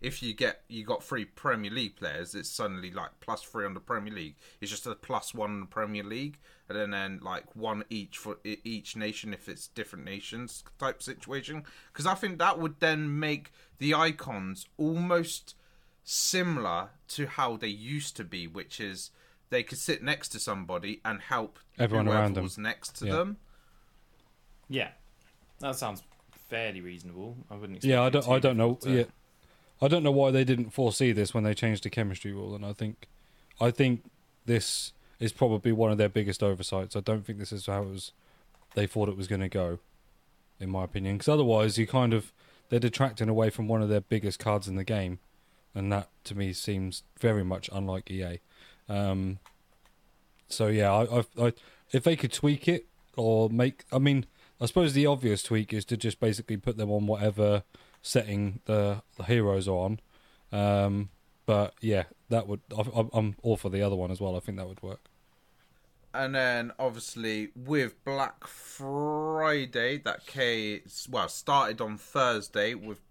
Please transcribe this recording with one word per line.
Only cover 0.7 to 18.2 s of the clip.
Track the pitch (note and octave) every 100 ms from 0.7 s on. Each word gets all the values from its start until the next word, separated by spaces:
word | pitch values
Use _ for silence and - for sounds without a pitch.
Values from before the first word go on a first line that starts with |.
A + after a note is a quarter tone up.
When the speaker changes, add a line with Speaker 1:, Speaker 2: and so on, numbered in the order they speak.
| A2+
Speaker 1:
got | G#2+ A#2
three | - C3
Premier | G2+ - D3 A#2 G2+
League | A2+ A2+ -
players, | F2 D2 F2 G2
it's | -
suddenly, | - G#2+ F#2 F2+
like, | F2+ E2+ _
plus | - A2
three | - A2+ G2+
on |
the | F#2
Premier | - A#2 G#2
League. | G#2 D#2 D2 - _
It's | G#2
just | G2+ B2
a |
plus | A2 - B2 -
one | A#2+ G#2
on | G#2
the | F#2+
Premier | - G#2+ G#2
League, | G2+ A2+ D3 D3 - - _
and | G2+
then, | G#2
then, | G2+ G2 F#2+
like, | F#2 F2+ - A2+
one | A2 G#2+ G#2+
each | A2 G2 -
for | G#2+ G2+
e-, | - G#2+
each | A2+ A2+ - A2
nation | G#2+ G#2+ A2
if | G2 -
it's | - -
different | - G#2+ F#2
nations | C#2+ G2 - A2+ A#2+ - - -
type | C3 B2
situation. | - C3 - C#3 B2+ D#3 D3 - -
'Cause | - D3+
I |
think | F#3+ G#3 F3
that | F3 F3
would | D#3+ D3+
then | D#3+ D#3 D3+ D3
make | D3+ D3 - _ - _
the | C#3+
icons | D3+ D#3+ D3 - G#2+ F#2+ F#2+ - _
almost | D#3 E3 F3 F3 E3 - - - _ _ _ _
similar | - - - F#3 F3+ D3+ G2+ E2+ G2 - _
to | - C#3+
how | - C3 A2+
they | A2
used | G2+ A2+ D3 C#3+
to | -